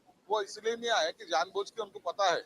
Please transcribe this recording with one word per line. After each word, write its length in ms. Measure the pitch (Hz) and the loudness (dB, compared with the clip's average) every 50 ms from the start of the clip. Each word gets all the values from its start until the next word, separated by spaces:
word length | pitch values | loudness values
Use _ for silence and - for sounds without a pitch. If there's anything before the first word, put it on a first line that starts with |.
| _ _ _ _ _ - | _ _ _ _ _ -2
वो 140 | 214 214 | 0 0
इसलिए 340 | 202 196 - 214 208 226 233 | 0 -2 -8 -4 -2 -2 -2
नहीं 140 | 233 240 233 | 0 0 2
आए 220 | 220 185 156 160 | 2 2 2 0
कि 120 | - - 214 | -2 -6 -4
जानबूझ 460 | 160 170 160 175 190 - 196 196 - | 0 2 2 2 0 -2 -4 -4 -4
के 120 | - 226 | -6 -8
उनको 160 | 208 196 - 202 | -8 -8 -10 -8
पता 320 | - 175 165 - 196 180 | -6 -4 0 2 4 4
है 100 | 165 120 - | 4 2 -2